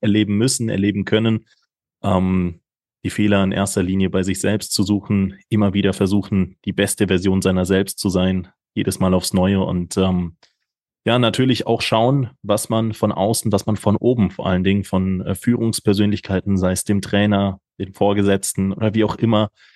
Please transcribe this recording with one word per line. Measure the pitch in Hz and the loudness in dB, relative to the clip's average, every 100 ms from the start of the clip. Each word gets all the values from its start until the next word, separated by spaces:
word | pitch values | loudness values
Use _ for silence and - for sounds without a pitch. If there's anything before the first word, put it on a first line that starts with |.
erleben | 110 104 104 104 | 0 2 2 0
müssen, | 131 - 113 | 0 -2 -4
erleben | 98 101 101 92 | -2 0 -2 0
können. | 107 113 110 - _ _ _ _ _ | 0 2 0 -4 _ _ _ _ _
Ähm, | 98 95 92 92 90 85 _ _ _ _ 98 | 0 2 2 0 -2 -6 _ _ _ _ -6
die | |
Fehler | - 104 101 | 0 2 2
in | 95 | 2
erster | 90 98 - | 0 -2 -2
Linie | 92 95 92 | 0 0 0
bei | 92 | 0
sich | 95 95 | -2 -2
selbst | 101 107 - | -2 -2 -2
zu | - | -2
suchen, | 98 104 - 101 98 - _ | 0 0 0 0 -2 -6 _
immer | 107 101 98 | 0 2 2
wieder | 98 | 0
versuchen, | 92 98 101 - 101 90 - - | 0 0 0 0 0 -2 -4 -6
die | |
beste | - 101 - 95 | -2 -2 0 0
Version | 92 95 95 | 0 2 2
seiner | 95 92 90 | 2 0 2
selbst | 95 98 - | 0 0 -4
zu | 101 | -2
sein, | 90 92 92 90 _ _ | 2 2 0 -6 _ _
jedes | - 101 - | -4 -4 0
Mal | 92 | 2
aufs | 92 - | 2 0
Neue | 92 92 98 | 0 2 2
und, | 92 90 87 - | 0 -4 -4 -2
ähm, | 92 90 87 - _ _ _ _ _ _ - | 0 0 -4 -10 _ _ _ _ _ _ 0
ja, | 120 | 2
natürlich | 117 117 131 120 - | 2 2 2 0 0
auch | 113 | -2
schauen, | - 110 120 143 117 - | 0 2 2 2 -2 -6
was | 101 104 - | -2 -2 0
man | 113 110 | -2 -2
von | 107 107 | -2 -2
außen, | 92 98 110 110 | 0 0 0 0
was | 98 - | -2 0
man | 104 | -2
von | 107 104 | 0 2
oben, | 117 123 95 | 2 2 0
vor | - - | -2 -2
allen | 92 | 0
Dingen | 92 101 | 2 0
von, | 92 95 95 92 | 0 -2 -2 -2
äh, | 95 | -4
Führungspersönlichkeiten, | 98 - 120 113 - - 98 104 104 - 92 98 95 | -4 -2 0 -2 -2 0 2 2 0 -2 -2 0 0
sei | 92 | 0
es | 92 | 0
dem | - 101 | -2 -2
Trainer, | - 101 104 101 101 90 _ - | 0 0 2 2 0 -4 _ -12
dem | 95 | -10
Vorgesetzten | - 101 101 98 98 - - 98 | -2 0 2 2 0 -2 -4 -4
oder | 98 110 | -2 -2
wie | 110 107 | 0 -2
auch | - | 0
immer, | 117 107 104 - _ | 0 2 0 -6 _